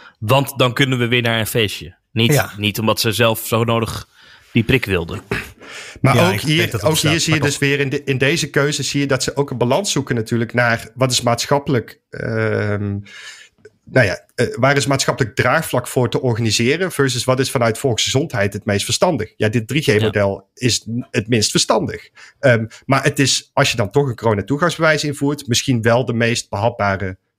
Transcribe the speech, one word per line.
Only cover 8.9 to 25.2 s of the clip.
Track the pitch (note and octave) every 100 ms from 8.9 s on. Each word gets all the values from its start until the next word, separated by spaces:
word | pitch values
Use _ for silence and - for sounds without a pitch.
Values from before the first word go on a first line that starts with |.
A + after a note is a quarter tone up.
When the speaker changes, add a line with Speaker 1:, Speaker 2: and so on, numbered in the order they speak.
| C#3
Speaker 3:
je | C#3+
dat | C3
ze | - -
ook | C#3+
een | B2+
balans | B2 C#3+ G3+
zoeken | D3 B2+
natuurlijk | A#2+ A2 A#2 A2+
naar | A#2+ A#2+ A2+ -
wat | - C3
is | A#2+
maatschappelijk, | A#2+ A#2 - D3 C#3+ B2+ - - _
ehm, | - - A2+ A2 G#2+ G#2 G2+ G2+ G2+ G2+ - - - - _ - _
nou | - C3 G#2
ja, | F2 -
eh, | - A2+
waar | - B2+ C#3
is | C3
maatschappelijk | C3+ - C3+ A2
draagvlak | - B2+ D3 D#3+ C3 -
voor | - A#2+
te | -
organiseren | B2+ A2 A2+ G#2 A#2 D#3+ F#3
versus | - C#3 A#2+
wat | - B2+
is | C3
vanuit | C3 A#2 A2
volksgezondheid | - A2 - C3+ - A2 G2+
het | G2+
meest | - G2+
verstandig? | - - F#3 C#3 G#2+ -
Ja, | G#2+
dit | A#2 A2
drie | C#3
G-model | C#3 G#2 A2 G#2 G2+ G2 -
Speaker 1:
Ja. | - B2
Speaker 3:
is | - -
n-, | A#2 C3
het | B2+ G#2+
minst | A#2 G#2
verstandig. | - - A3 E3 - - - - _
Ehm, | C3+ A2+ A2 - -
maar | C3+
het | D3+ C#3+
is, | C3+ - -
als | - C#3
je | A#2+
dan | G2+
toch | C#3+ C#3+
een | A2
coronatoegangsbewijs | A2+ G#2 - C#3+ E3+ - D#3+ D3+
invoert, | D3+ C#3